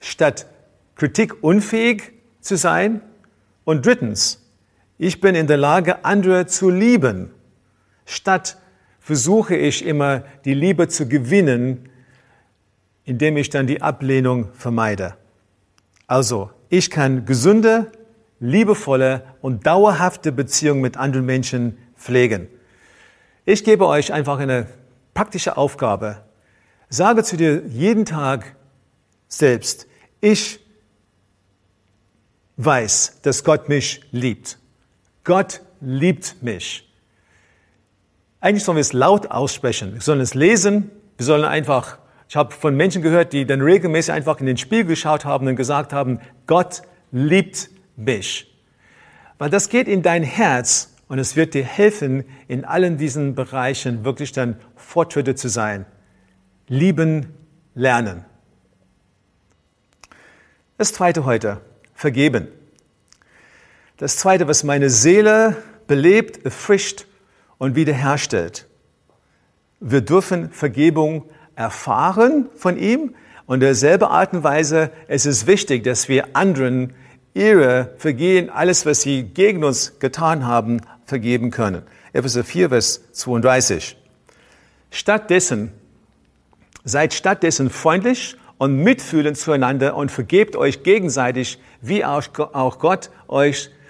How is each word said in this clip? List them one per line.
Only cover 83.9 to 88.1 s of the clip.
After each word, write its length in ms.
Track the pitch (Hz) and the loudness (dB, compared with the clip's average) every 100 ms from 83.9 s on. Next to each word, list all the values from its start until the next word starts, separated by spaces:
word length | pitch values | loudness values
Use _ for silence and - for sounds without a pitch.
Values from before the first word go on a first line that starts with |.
| - _ _ _ _ _ _ _ _ _ | -16 _ _ _ _ _ _ _ _ _
Stattdessen, 800 | - - 214 208 180 - 113 110 - _ _ _ _ _ _ _ _ _ - | -8 -2 -2 2 0 2 -4 -8 -14 _ _ _ _ _ _ _ _ _ -18
seid 300 | - 135 156 | -4 0 0
stattdessen 560 | - 190 196 165 147 131 | 0 -2 0 0 0 -2
freundlich 680 | - 160 180 233 | 0 0 2 2